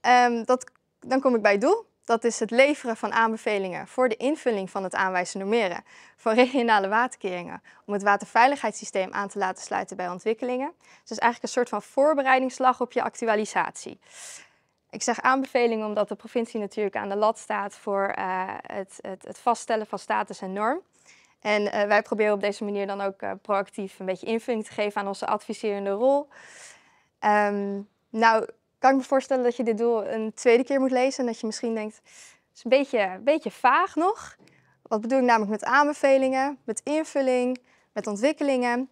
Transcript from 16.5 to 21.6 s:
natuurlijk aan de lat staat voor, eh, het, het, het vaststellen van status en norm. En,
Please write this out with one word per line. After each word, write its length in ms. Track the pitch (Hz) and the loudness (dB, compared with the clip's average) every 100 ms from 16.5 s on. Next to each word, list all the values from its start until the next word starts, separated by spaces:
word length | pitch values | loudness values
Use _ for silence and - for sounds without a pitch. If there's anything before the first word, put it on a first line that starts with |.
| 226 | -6
natuurlijk 360 | 202 - 208 - | -6 -4 -4 -4
aan 120 | 202 | -6
de 80 | 196 | 0
lat 220 | 214 226 | 0 0
staat 360 | - 208 202 | -6 -6 -6
voor, 320 | - - 196 196 | -10 -6 -2 -2
eh, 400 | - 190 185 190 - - | -4 -4 -4 -6 -10 -10
het, 320 | 208 196 - | -12 -12 -14
het, 240 | - 190 - | -14 -14 -14
het 120 | - | -4
vaststellen 480 | - 226 - 226 214 | -2 -2 -2 -4 -4
van 120 | 196 | -10
status 420 | - 214 208 202 | -4 -4 -4 -8
en 120 | 190 | -8
norm. 280 | 190 214 320 - _ _ - _ _ | -4 -2 -2 -8 _ _ -20 _ _
En, 320 | 214 208 | 0 0